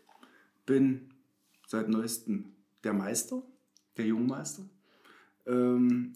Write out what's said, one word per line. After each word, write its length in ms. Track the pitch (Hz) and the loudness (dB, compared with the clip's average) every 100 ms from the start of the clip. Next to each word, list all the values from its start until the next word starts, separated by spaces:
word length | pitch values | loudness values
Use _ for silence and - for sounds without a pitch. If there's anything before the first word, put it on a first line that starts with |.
| _ _ - _ _ _ - | _ _ -20 _ _ _ 0
bin 440 | 135 135 127 - - _ _ _ _ - | 4 4 2 -8 -20 _ _ _ _ -8
seit 200 | 110 110 | -4 0
neuestem 640 | 110 113 - - 98 - - _ _ | 0 0 -6 -4 -6 -6 -18 _ _
der 80 | 110 | -4
Meister, 500 | 104 95 117 - 254 262 _ _ _ _ - | -2 -2 -4 -4 -8 -10 _ _ _ _ -6
der 120 | 110 | -2
Jungmeister. 560 | 110 123 139 156 - 190 _ _ _ - - _ _ - | 0 0 -4 -8 -14 -18 _ _ _ -20 -20 _ _ -2
Ähm, 640 | 123 123 123 123 123 123 | 2 4 4 4 4 0